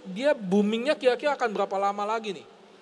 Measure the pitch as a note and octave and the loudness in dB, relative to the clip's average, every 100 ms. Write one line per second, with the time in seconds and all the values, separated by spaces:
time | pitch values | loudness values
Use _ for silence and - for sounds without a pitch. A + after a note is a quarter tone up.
0 | F#3+ F#3 C#4+ C4+ F#3 G#3 G#3 A3+ C4+ D4+ | -12 -2 0 0 2 2 4 2 0 2
1 | B3+ A#3+ D4 C#4 A#3+ G3 G3 G3 G3 G3+ | 2 2 0 0 -2 0 -2 0 0 0
2 | G#3 A3+ G#3+ D3+ - - - - | -2 -2 -4 -10 -12 -20 -20 -20